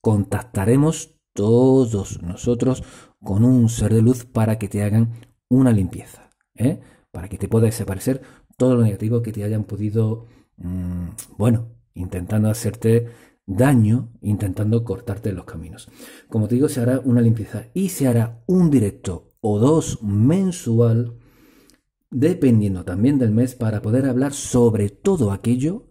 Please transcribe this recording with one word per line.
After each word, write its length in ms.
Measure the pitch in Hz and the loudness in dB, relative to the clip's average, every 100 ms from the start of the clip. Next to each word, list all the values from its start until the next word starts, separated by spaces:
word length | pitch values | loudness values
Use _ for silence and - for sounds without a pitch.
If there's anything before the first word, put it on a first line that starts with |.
contactaremos 1160 | 113 104 95 98 - 101 98 135 151 160 - _ _ | 0 -2 -2 -6 -8 -4 0 2 2 0 -12 _ _
todos 880 | - 104 120 131 131 120 104 92 - | -4 2 4 6 4 2 -2 -6 -10
nosotros 640 | 85 92 123 120 123 - - - - _ | -10 0 2 2 0 -2 -8 -20 -20 _
con 220 | - 98 | -4 2
un 260 | 120 127 113 | 4 6 4
ser 240 | 117 104 | 2 2
de 80 | 110 | 4
luz 240 | 113 127 | 4 2
para 320 | - 117 110 110 | -4 -2 0 0
que 100 | 98 | -4
te 160 | 101 | -4
hagan 280 | 104 110 117 117 - _ _ | 0 2 2 -4 -20 _ _
una 220 | 127 131 | 2 4
limpieza, 580 | 107 90 - - - _ _ _ | 2 0 -6 -16 -20 _ _ _
¿eh? 240 | - 123 180 - _ _ | -4 -2 -2 -12 _ _
Para 160 | - 92 | -14 -12
que 100 | 98 | -10
te 100 | 95 | -2
pueda 180 | 113 | 2
desaparecer 560 | 113 - 98 95 - 135 - _ _ - | 2 -2 -6 -4 -4 -6 -8 _ _ -2
todo 180 | 127 | 0
lo 80 | 123 | 2
negativo 380 | 113 98 110 117 | 2 0 -2 -2
que 100 | 113 | -4
te 120 | 104 | -6
hayan 200 | 104 110 | -4 -4
podido, 600 | 107 98 107 113 110 113 - _ _ _ | -6 -6 -4 0 -2 -4 -12 _ _ _
mm, 520 | 90 90 87 87 85 - - - | -10 -8 -6 -8 -10 -12 -18 -2
bueno, 320 | 110 117 - - _ | 0 0 -4 -16 _
intentando 560 | - 90 90 90 107 107 | -12 -10 -8 -4 0 0
hacerte 580 | 107 107 - 113 117 117 - _ _ | 0 -6 -2 2 2 0 -14 _ _
daño, 680 | - 95 135 127 104 120 123 - | -8 0 4 4 4 0 -2 -8
intentando 600 | 104 104 98 92 104 117 | -4 -2 -4 -2 0 0
cortarte 500 | 117 95 - 101 110 | -2 -8 -8 -6 -6
los 120 | 92 | -8
caminos. 440 | - 82 82 - - - - - _ | -12 -16 -16 -18 -20 -20 -20 -20 _
Como 180 | 113 107 | -4 0
te 80 | |
digo, 140 | 123 147 | 0 0
se 120 | 135 | 0
hará 200 | 117 131 | -2 0
una 180 | 131 120 | 2 2
limpieza 440 | 113 113 101 107 - | 2 0 -4 -12 -8
y 160 | 180 190 | -4 -4
se 180 | - 135 | -2 0
hará 360 | 120 113 - | 0 -2 -6
un 240 | - 185 165 | -2 2 4
directo 600 | 135 101 - - 85 _ _ | 4 2 -4 -10 -10 _ _
o 180 | 104 104 | -2 2
dos 440 | 123 160 - - | 2 2 -2 -8
mensual, 1120 | 107 101 123 185 190 175 127 113 117 113 120 - _ _ _ _ _ _ _ _ _ | -4 2 2 2 0 -4 -2 2 2 2 -2 -10 _ _ _ _ _ _ _ _ _
dependiendo 760 | 131 151 180 135 113 104 92 | -2 0 2 4 4 2 -4
también 320 | 87 92 120 147 | -6 0 0 2
del 140 | 117 | 2
mes, 240 | 107 127 | 2 0
para 260 | - 110 107 | -2 -4 -4
poder 240 | 110 123 | -2 0
hablar 280 | 135 123 139 | 0 0 -2
sobre 560 | 139 - 127 117 104 101 | -4 -2 2 2 2 -2
todo 420 | - 196 185 104 | -2 -2 0 0
aquello 560 | 98 117 123 147 220 - | -2 -2 -2 -2 -6 -14